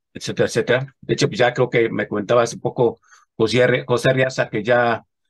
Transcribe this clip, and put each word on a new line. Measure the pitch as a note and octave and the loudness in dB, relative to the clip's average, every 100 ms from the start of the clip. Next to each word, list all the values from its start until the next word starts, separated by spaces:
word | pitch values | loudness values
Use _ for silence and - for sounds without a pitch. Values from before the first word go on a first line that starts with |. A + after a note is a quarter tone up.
| _ | _
etcétera, | - - G#2 A2 | -14 -8 -2 -2
etcétera. | - - B2 C#3 _ | 0 0 0 -2 _
De | - | -6
hecho, | A#2 - | -2 0
pues, | G2+ | 0
ya | A#2+ | 0
creo | B2+ B2 | 0 0
que | A#2+ A2+ | 0 0
me | A2+ G#2 | -2 -6
comentaba | G#2 G2+ A#2+ | -4 0 2
hace | A#2+ - | 0 -2
poco | A#2 - A#2 - _ _ _ - | -6 0 0 -2 _ _ _ -2
José | A2 B2 B2+ | 0 4 2
Arri-, | B2 - | 2 0
José | A#2+ C3 | 0 2
Arriaza | C3 C3 - - | 2 0 -2 -4
que | A2+ | -4
ya | G#2 A#2+ B2 A2 - _ _ | 0 2 2 -2 -6 _ _